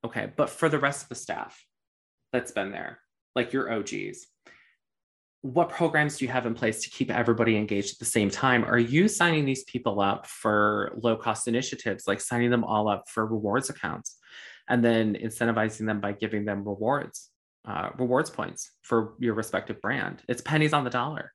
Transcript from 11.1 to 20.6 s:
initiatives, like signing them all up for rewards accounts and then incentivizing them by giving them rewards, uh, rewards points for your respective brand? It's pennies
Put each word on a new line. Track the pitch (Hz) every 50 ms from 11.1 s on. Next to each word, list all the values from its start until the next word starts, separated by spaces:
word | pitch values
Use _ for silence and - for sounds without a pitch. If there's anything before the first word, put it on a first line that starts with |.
| 110 113 - 117 107 - -
initiatives, | 120 113 123 127 - - - - 113 98 - -
like | - 98 -
signing | - - 123 120 120 120
them | 123 117 113
all | - 110 107 107 107
up | 101 98 -
for | - - 113 110
rewards | 107 113 110 104 101 101 135 135 -
accounts | - - - 82 78 - - - - _ _ - - - - - - - _
and | - 123 123 117
then | 117 113 113 110 110 101
incentivizing | - - 113 110 - 120 117 113 113 107 110 110 - 110
them | 110 107 104
by | 101 101 101
giving | 101 110 107 107 104 104
them | 107 101 101 98
rewards, | 107 101 95 107 120 139 143 - - - - - _ _ _ _ _ _ _ _
uh, | - 101 - - - - -
rewards | 127 120 127 135 165 -
points | - - 98 - - - - - _ _
for | _ - 120 113 113 113 - -
your | 123 117 104
respective | 110 110 - - - - - 110 -
brand? | - 104 131 135 - 95 - - -
It's | - 127 -
pennies | - - 156 151